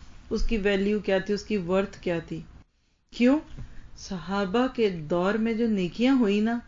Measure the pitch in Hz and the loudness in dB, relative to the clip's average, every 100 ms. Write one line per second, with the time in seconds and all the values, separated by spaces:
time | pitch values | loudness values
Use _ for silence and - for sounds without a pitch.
0 | - - - 220 - 226 196 196 196 208 | -18 -16 -6 0 2 2 2 2 2 0
1 | 190 190 185 202 - 208 170 190 196 - | 2 0 0 -4 -2 -2 0 0 0 -4
2 | 185 170 165 160 - - - _ _ _ | -4 -4 -4 -10 -12 -20 -20 _ _ _
3 | _ - 240 302 - - - - - - | _ 2 4 4 0 -12 -14 -14 -16 -14
4 | - 185 160 196 196 233 254 254 214 175 | -10 -10 -4 -2 0 0 0 2 0 0
5 | 151 175 185 220 226 220 233 202 180 - | -2 0 2 0 0 0 0 0 -2 2
6 | 247 269 208 208 220 240 | 4 4 4 2 2 -2